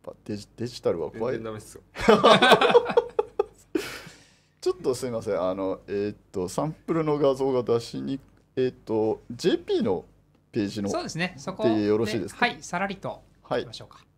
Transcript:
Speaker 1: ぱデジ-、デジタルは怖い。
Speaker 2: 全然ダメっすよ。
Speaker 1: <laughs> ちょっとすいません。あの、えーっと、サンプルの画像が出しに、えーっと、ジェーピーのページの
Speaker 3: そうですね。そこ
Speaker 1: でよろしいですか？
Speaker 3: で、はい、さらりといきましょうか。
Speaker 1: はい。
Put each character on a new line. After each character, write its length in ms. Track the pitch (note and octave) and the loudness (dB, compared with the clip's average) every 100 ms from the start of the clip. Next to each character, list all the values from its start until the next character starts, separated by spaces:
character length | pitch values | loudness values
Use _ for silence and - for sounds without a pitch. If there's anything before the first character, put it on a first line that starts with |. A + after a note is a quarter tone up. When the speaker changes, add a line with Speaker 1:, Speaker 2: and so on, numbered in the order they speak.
Speaker 1:
ぱ 100 | - - | -20 -16
デ 120 | - G#2 | -10 -10
ジ-、 120 | - - | -10 -10
デ 100 | A#2+ | -10
ジ 160 | - | -4
タ 80 | A#2+ | -2
ル 80 | F2 | -2
は 100 | D2+ | -4
怖 200 | A2+ C3 | -6 -6
い。 40 | |
Speaker 2:
全 100 | A#2+ | -6
然 0 | |
ダ 80 | A2+ | -8
メ 60 | G#2+ | -12
っ 20 | |
す 160 | - - | -16 -20
よ。 60 | - | -18
Speaker 1:
<laughs> 1120 | - - G#3+ B3+ G#3 B3+ A#3+ B3+ A#4+ - - A#4 - G#4+ - - - _ - - - - - - _ _ _ | 0 4 6 8 8 8 6 6 4 4 2 0 -2 -4 -4 -6 -10 _ -8 -6 -12 -18 -20 -20 _ _ _
ち 100 | F#4 | -4
ょ 20 | |
っ 40 | F#4 | -2
と 160 | C#3 | -2
す 120 | B2 B2+ | -2 -4
い 40 | |
ま 120 | A2+ | -4
せ 100 | A2 | -2
ん。 80 | F#2 | 0
あ 140 | F#2 | 0
の、 260 | F#2+ F#2+ F#2 - | 0 -4 -4 -6
え 60 | G2+ G#2 | -4 -4
ー 40 | |
っ 20 | G#2+ _ | -6 _
と、 160 | G2 F2+ | -6 -4
サ 160 | - | -4
ン 80 | D3 | -4
プ 220 | D#3 - | -6 -4
ル 100 | E3 | -2
の 140 | D#3 D3 | 0 2
画 160 | C#3+ | 2
像 180 | C3 C3+ | 2 2
が 100 | B2+ | 0
出 160 | A2 A#2 | 2 0
し 200 | A#2 C3+ | -2 -8
に、 180 | C3 C3+ - _ _ - | -6 -8 -10 _ _ -2
え 120 | B2+ | -2
ー 40 | |
っ 20 | C3 | -2
と、 380 | - A2 A2 - - | -4 0 0 -2 -8
ジ 200 | B2 - | -2 0
ェ 20 | |
ー 100 | F4 | 0
ピ 140 | - F#4+ | 0 0
ー 40 | |
の 220 | F3 F2 - _ _ _ _ | 0 -2 -6 _ _ _ _
ペ 140 | A#2+ | -4
ー 20 | G2+ | -2
ジ 140 | G#2+ | -2
の 60 | G2 | -2
Speaker 3:
そ 120 | G#2+ | -4
う 20 | |
で 40 | F4 | -4
す 80 | D#3 | -6
ね。 160 | F3 - | -6 -6
そ 160 | - | -12
こ 100 | F#3 | -2
Speaker 1:
で 200 | A#2 G#2+ | 0 2
よ 120 | G#2 G#2+ | 2 2
ろ 80 | A2 | 0
し 80 | |
い 60 | A#2 | -2
で 80 | - | -6
す 60 | |
か？ 120 | - F3+ | -2 -2
Speaker 3:
で、 60 | |
は 60 | - | -2
い、 40 | |
さ 160 | - F3 | -8 -4
ら 80 | G3 | -4
り 100 | F#3+ | -6
と 260 | B2 - - _ - B2+ | -10 -12 -18 _ -4 -4
い 40 | |
き 60 | A#2 | -4
ま 60 | |
し 80 | - | -12
ょ 20 | |
う 40 | G#2+ | -18
か。 100 | - | -20
Speaker 1:
は 40 | |
い。 40 | _ | _